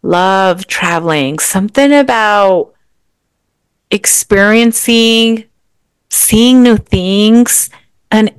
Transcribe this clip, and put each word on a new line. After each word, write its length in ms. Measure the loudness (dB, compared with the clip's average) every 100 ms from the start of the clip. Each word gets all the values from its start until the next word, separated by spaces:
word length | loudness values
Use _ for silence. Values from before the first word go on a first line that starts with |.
love 640 | -4 0 0 0 -2 -4 -8
traveling. 720 | -6 -4 -4 -2 -2 -4 -6
Something 560 | -6 -4 -4 0 2
about 800 | 2 0 -2 0 0 2 0 -4 _ _ _ _ _ _ _ _ _ _ _ -8
experiencing, 1500 | -6 -2 -4 0 2 2 2 0 -2 0 0 2 2 0 -4 -8 _ _ _ _ _ -10
seeing 540 | -6 0 2 4 4
new 140 | 4 2
things, 920 | -2 -4 -2 0 2 2 2 -2 -6 _ _ _ -4
an 180 | -2 -2